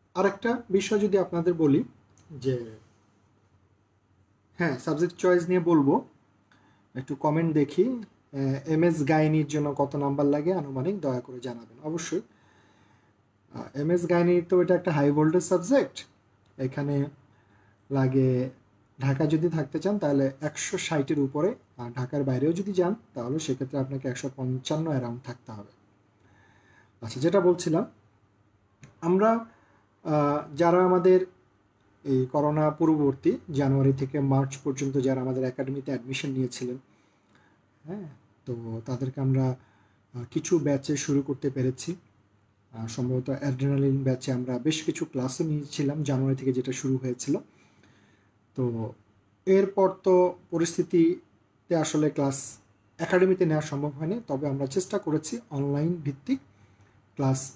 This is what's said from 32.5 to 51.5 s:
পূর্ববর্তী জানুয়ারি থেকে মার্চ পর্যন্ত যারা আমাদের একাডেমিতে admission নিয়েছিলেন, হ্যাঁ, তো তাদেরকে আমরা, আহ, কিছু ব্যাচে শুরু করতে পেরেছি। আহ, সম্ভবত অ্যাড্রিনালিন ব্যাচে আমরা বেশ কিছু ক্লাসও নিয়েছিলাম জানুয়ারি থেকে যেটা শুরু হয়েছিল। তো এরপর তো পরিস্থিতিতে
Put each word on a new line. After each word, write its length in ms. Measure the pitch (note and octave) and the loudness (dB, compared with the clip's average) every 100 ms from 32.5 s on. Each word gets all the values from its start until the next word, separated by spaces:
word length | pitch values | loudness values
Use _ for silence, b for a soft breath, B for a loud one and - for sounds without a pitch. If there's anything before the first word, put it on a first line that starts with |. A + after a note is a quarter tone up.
| D3+ D3+ | 2 0
পূর্ববর্তী 680 | D3+ D#3+ D#3 C#3+ C3+ E3 B3 - | 2 2 4 2 2 0 -2 -4
জানুয়ারি 400 | C#3 C3+ C#3 C#3 | -2 2 4 2
থেকে 280 | C3+ C3+ D3+ | 2 -2 -2
মার্চ 360 | C#3 C3+ C3+ - | 2 2 0 -4
পর্যন্ত 340 | D3 C3+ C#3 C3+ | -6 -4 -2 0
যারা 220 | C3 C3 | 0 0
আমাদের 240 | B2+ B2+ | -2 -2
একাডেমিতে 460 | B2+ B2 C3+ C#3 C3+ | -4 -4 -6 -6 -6
admission 400 | B2+ B2 C3 C#3+ | -6 -6 -8 -4
নিয়েছিলেন, 480 | C3 B2+ - B2 B2+ - b b b b b b b _ _ | -2 -4 -4 -8 -8 -14 b b b b b b b _ _
হ্যাঁ, 240 | D3+ G3+ E3 A2+ _ _ - | -14 -12 -14 -18 _ _ -12
তো 360 | A#2 A2+ A2+ | -10 -8 -10
তাদেরকে 360 | A2+ B2 C3 C3+ | -8 -6 -6 -2
আমরা, 360 | C3+ C3 C3 B2+ b b b b _ | 0 2 0 -2 b b b b _
আহ, 100 | B2 A#2+ | -14 -8
কিছু 280 | D#3+ - F3 | -6 0 0
ব্যাচে 380 | C#3+ C3+ C3+ C#3+ | 2 0 -2 -4
শুরু 260 | - C#3+ | 0 -2
করতে 280 | C3+ C3+ C#3 | -2 -4 -4
পেরেছি। 460 | C3+ B2+ C3 - F3+ _ _ _ _ _ _ _ | -2 -2 -2 -8 -10 _ _ _ _ _ _ _
আহ, 140 | A#2 A2+ | -12 -10
সম্ভবত 440 | - B2 B2+ C3 C3 | -4 -2 -2 -2 -4
অ্যাড্রিনালিন 640 | C#3+ B2+ C#3 C#3 C#3 C3+ | -4 0 0 2 2 2
ব্যাচে 280 | C3 B2+ - | 0 -2 -2
আমরা 260 | B2 B2+ B2 | -4 -2 -4
বেশ 240 | D3+ D#3 | -2 -2
কিছু 220 | - - | -4 -4
ক্লাসও 400 | D#3 C3 C3 - | -6 -4 -4 -2
নিয়েছিলাম 580 | D#3+ D3+ C#3 - C#3 D3+ | -2 -2 -4 -2 -2 -2
জানুয়ারি 340 | C#3+ C3 C3+ C3 | -2 0 0 0
থেকে 160 | C3 | 0
যেটা 200 | B2+ C3 | -2 -2
শুরু 240 | C3 C3+ C3 | -4 -2 -2
হয়েছিল। 420 | C3 B2 C#3 E3 - b b b b b b b b b _ | -2 -6 -2 -2 -4 b b b b b b b b b _
তো 380 | - B2 A2+ G#2+ - _ _ _ _ - | -4 -4 -2 -6 -10 _ _ _ _ 2
এরপর 440 | F#3+ G3 G3+ F#3+ | 4 4 4 2
তো 480 | F#3+ F#3+ F3+ F3+ F3+ _ | 2 4 6 4 0 _
পরিস্থিতিতে 1300 | E3 E3 - E3 F3 E3 F#3 - _ _ | -2 -2 -2 2 4 4 2 -8 _ _